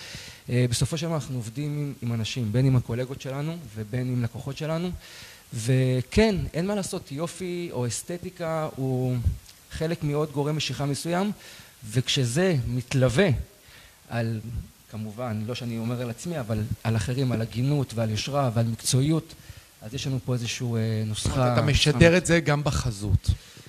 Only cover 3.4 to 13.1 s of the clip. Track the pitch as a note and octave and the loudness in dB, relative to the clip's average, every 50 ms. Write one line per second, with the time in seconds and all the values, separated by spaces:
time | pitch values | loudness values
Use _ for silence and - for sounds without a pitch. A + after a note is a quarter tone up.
3.4 | C#3+ D#3+ E3 E3+ D#3 A#2 G#2 A2 A2 G#2 A2 B2+ B2+ B2+ B2+ B2 A#2+ A2+ - A2 | -4 -6 -6 -8 -12 -12 -10 -10 -8 -6 -4 -4 -2 0 0 0 -2 -2 -4 -6
4.4 | C3 C#3 C3+ - D#3 D3+ D#3+ E3 F3 F3+ F3 - - - - - - - - - | -8 -8 -8 -6 -4 -4 -2 -2 -2 -4 -6 -8 -12 -14 -18 -18 -18 -18 -20 -20
5.4 | - - - A2+ G#2+ B2 C3 C3 C3 B2+ B2+ B2+ B2 - - G#3 A3 A3+ G3+ E3 | -18 -10 -8 -4 0 2 4 4 4 4 2 0 0 2 4 4 6 6 4 0
6.4 | C#3 - - D#3 F3 G3+ G#3 G#3 F3+ - - F3 - - C#3 C#3+ E3+ E3 - - | -2 -4 -2 -2 -2 0 -2 -2 -2 -4 -6 -8 -8 -8 -6 -6 -6 -6 -6 -8
7.4 | F#3 F3 F3 F3 F3 E3 - B2 B2 A#2+ A2 - - - F3 F3 F3 F#3 F3 - | -8 -6 -6 -6 -6 -6 -4 -4 -4 -2 -4 -6 -6 -8 -8 -8 -8 -12 -10 -6
8.4 | E3+ D#3+ D#3+ D#3+ D#3 D3+ - C3 C3+ C3 C3 B2+ B2+ B2+ B2+ A#2+ A#2 - - - | -4 -4 -2 -2 -2 -4 -4 -4 -2 -2 0 0 0 0 0 2 0 0 0 -2
9.4 | - - - - - - - - D#3+ D#3+ E3+ - D#3 D3 C#3+ D3+ D3+ D3+ C3 D3 | -8 -20 -20 -20 -20 -14 -6 -4 -2 -2 -2 -2 -2 -2 0 0 -2 -2 -2 -2
10.4 | C#3 D3 D#3 D3+ - - B2+ A2+ C#3+ C#3+ C#3 - - E3 F3 F3+ G3 G#3+ - - | -2 0 0 -2 -2 -4 -4 -2 -2 -2 -2 -2 -2 -2 0 0 0 -2 -2 -6
11.4 | - - - - - - - - - G#2+ G#2+ B2+ B2+ - - C#3+ B2+ A#2 A#2 D#3+ | -10 -20 -20 -20 -20 -20 -20 -18 -12 -2 0 0 0 2 0 0 0 2 2 2
12.4 | F#3 F#3+ E3+ C3+ A#2 A#2 A#2+ B2 A2 - - C3+ B2+ B2+ | 2 4 4 2 0 0 -2 -2 -4 0 2 4 4 4